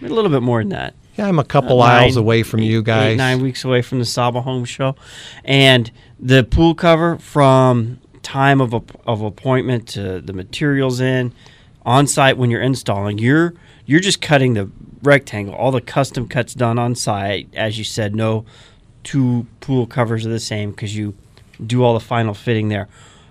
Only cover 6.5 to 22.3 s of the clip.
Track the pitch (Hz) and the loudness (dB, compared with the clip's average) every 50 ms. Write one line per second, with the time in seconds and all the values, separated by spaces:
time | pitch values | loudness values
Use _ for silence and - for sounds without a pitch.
6.5 | - 165 165 165 160 151 175 170 165 156 170 170 160 - - - - 147 143 135 | 2 2 4 2 2 2 2 2 4 4 2 -2 -2 -4 -8 -4 0 2 4 6
7.5 | 131 131 131 127 123 120 113 113 127 - _ _ - - - - - 139 135 139 | 6 6 4 4 2 2 0 -4 -8 -12 _ _ -20 -20 -16 -8 -4 0 2 4
8.5 | 143 135 131 117 123 110 - - - - _ 113 117 104 107 107 95 - - 131 | 4 4 2 0 -2 -6 -6 -10 -16 -10 _ -6 -6 -4 -6 -8 -10 -6 -2 0
9.5 | 127 135 92 123 127 117 113 - - - 101 95 92 90 67 - 95 95 92 104 | 0 0 0 -2 -4 -4 -6 -8 -10 -8 -8 -8 -8 -8 -10 -10 -10 -12 -12 -12
10.5 | - - 156 143 139 135 135 131 127 123 127 131 131 127 123 123 - _ _ - | -8 -4 -2 -2 0 0 -2 -2 -2 -2 -2 0 0 -2 -2 -4 -8 _ _ -20
11.5 | - _ _ _ _ _ - 113 120 135 143 131 - 151 139 135 127 127 127 120 | -20 _ _ _ _ _ -2 2 4 4 4 2 2 2 2 2 2 2 0 0
12.5 | 117 101 110 135 131 117 - - 104 101 101 104 104 104 113 123 143 160 170 175 | 0 0 0 -2 -2 -2 -4 -4 -4 -2 -4 -4 -4 -2 0 2 2 2 2 0
13.5 | 170 - - - _ _ - 120 135 175 190 202 - - - - 156 135 131 127 | -2 -8 -20 -20 _ _ -2 0 0 2 2 0 -2 -4 0 0 2 2 2 2
14.5 | 120 104 98 - - - - - - - - 143 143 139 - - - 104 101 101 | 0 -2 -4 -6 -10 -16 -20 -20 -18 -2 2 2 2 2 2 -4 -8 -10 -10 -10
15.5 | - - 113 135 131 120 - - - 143 135 - - 135 120 - - 135 117 - | -6 -4 -2 -2 -2 -2 -4 -4 -2 -2 -2 -2 -4 -8 -8 -4 -4 -4 -4 -4
16.5 | - - 123 117 117 120 120 120 120 - - 131 107 98 98 101 101 87 - - | -4 -2 -2 0 0 -2 -2 -2 -4 -4 -4 -4 -4 -4 -4 -4 -6 -6 -8 -10
17.5 | - - 107 110 107 110 107 - - - 107 101 104 107 110 110 110 110 110 - | -8 -6 -6 -4 -6 -6 -10 -8 -6 -6 -4 -4 -4 -2 -2 -2 -2 -4 -6 -10
18.5 | - - - _ _ _ _ _ _ _ - - - 139 131 123 123 120 117 - | -18 -20 -20 _ _ _ _ _ _ _ -12 -6 -2 0 0 0 0 -2 -4 -8
19.5 | _ _ - - 135 127 117 113 - 123 120 110 117 110 110 113 113 110 - - | _ _ -6 -4 -2 -2 -2 -2 -4 -4 -4 -2 -4 -4 -4 -6 -6 -6 -6 -6
20.5 | 110 104 104 104 101 - - 101 104 107 107 104 101 - _ _ _ _ _ _ | -6 -6 -6 -8 -8 -10 -10 -10 -8 -8 -8 -8 -10 -14 _ _ _ _ _ _
21.5 | _ - 117 110 120 123 123 120 117 110 - - 127 117 113 110 | _ -16 -8 -4 0 2 2 2 2 0 -2 -4 -2 -2 -2 -2